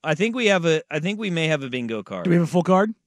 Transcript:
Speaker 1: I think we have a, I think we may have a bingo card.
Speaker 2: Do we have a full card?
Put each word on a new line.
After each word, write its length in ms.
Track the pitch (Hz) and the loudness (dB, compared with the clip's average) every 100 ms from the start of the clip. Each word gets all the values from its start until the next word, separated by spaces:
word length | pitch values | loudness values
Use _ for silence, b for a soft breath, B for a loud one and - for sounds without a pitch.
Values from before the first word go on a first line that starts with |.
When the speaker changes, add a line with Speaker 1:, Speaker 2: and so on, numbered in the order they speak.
Speaker 1:
I 120 | 156 151 | -2 0
think 200 | 220 247 | 0 0
we 120 | 220 | 2
have 180 | 190 165 | 2 2
a, 160 | 156 - | 0 0
I 80 | 151 | -6
think 200 | 170 208 | -4 -4
we 100 | 214 | -4
may 180 | 170 160 | -2 0
have 120 | 151 | -2
a 80 | 135 | -2
bingo 320 | 127 120 110 | -6 -4 -6
card. 220 | 98 95 | -6 -6
Speaker 2:
Do 80 | 87 | 2
we 60 | 175 | 2
have 80 | 160 | 4
a 20 | |
full 160 | 180 | 0
card? 320 | 170 185 220 - | 2 2 2 -4